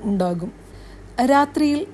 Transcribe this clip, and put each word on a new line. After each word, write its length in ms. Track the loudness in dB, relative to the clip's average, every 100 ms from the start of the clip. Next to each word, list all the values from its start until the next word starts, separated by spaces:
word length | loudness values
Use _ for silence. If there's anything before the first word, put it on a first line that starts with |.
ഉണ്ടാകും. 480 | -4 -2 0 -2 -8 -12 -20 -20 -20 -20 -10 -2 2
രാത്രിയിൽ 560 | 4 2 0 0 0 -6